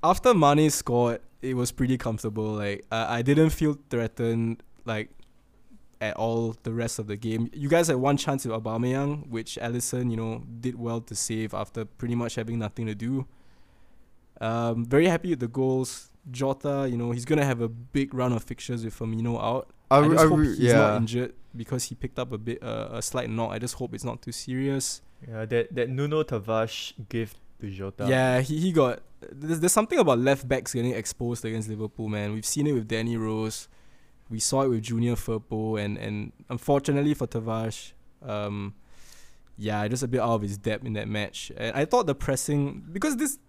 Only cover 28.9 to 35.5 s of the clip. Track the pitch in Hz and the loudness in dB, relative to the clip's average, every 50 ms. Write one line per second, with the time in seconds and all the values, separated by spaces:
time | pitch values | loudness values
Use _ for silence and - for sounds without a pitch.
28.9 | 120 - - - - - - - - 135 143 156 165 160 160 175 - 220 208 226 | 2 -4 -10 -18 -18 -18 -18 -18 -14 -12 -4 -4 -2 2 2 4 4 4 2 4
29.9 | 359 311 226 156 131 117 123 135 139 139 - 123 135 127 123 - - 127 117 123 | 4 4 6 6 6 6 6 4 4 4 2 -2 -2 -2 -2 -4 -2 0 0 0
30.9 | 127 - 110 - - - 123 120 120 113 - 113 110 113 107 107 107 104 110 104 | -2 -2 -6 -6 -6 -4 -4 -4 -4 -4 -4 -4 -4 -4 -4 -4 -6 -6 -6 -6
31.9 | _ - 113 107 107 104 104 104 104 110 107 - - 143 147 151 143 123 110 107 | _ -6 -6 -4 -2 -2 -2 -2 -4 -4 -4 -4 0 0 2 2 2 0 0 -2
32.9 | 113 110 113 117 117 113 110 110 110 110 110 110 110 - - - - - - - | -2 -2 -2 -2 -2 -2 -2 -2 -2 -2 -2 -2 -4 -6 -12 -14 -20 -20 -20 -20
33.9 | - - - - - - - - 113 110 - - - 135 135 135 120 113 107 113 | -20 -20 -20 -20 -20 -20 -14 -10 -6 -2 -2 0 2 2 2 2 2 0 0 -2
34.9 | 117 113 117 120 120 110 - - 113 110 107 - | -2 0 2 2 0 0 -2 -2 -4 -4 -4 -4